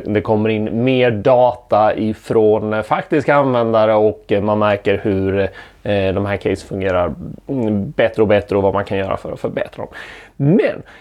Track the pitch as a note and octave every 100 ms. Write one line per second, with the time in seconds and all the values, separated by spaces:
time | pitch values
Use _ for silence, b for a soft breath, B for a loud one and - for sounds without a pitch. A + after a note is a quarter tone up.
0 | - G#2+ G#2 A2 A2 A2 G#2+ A2+ B2 B2+
1 | B2 A2 G2 B2+ B2 A#2+ - G#2 G#2+ -
2 | A2 A2 - A2+ G#2+ G#2+ G#2+ G#2+ - D3+
3 | C#3 D#3 C3 C#3+ C3+ B2 A2+ A2 A2 A2
4 | G#2+ G#2+ - G2+ G#2 G#2+ G#2+ G2+ G#2+ G2
5 | A2 F#2+ F#2+ G2 F#2+ B B B - G2+
6 | F#2+ F#2+ G2+ G2+ G#2 G2 - G2 F#2+ F2+
7 | E2+ E2 - - - C#3 A2 G#2 G#2 D3+
8 | A#2 - G#2+ G#2 G2+ G2+ G2 F#2+ G2+ G2
9 | F#2+ - - - A#2+ - - - A2 B
10 | B B B B C#3 G3 E4 - - B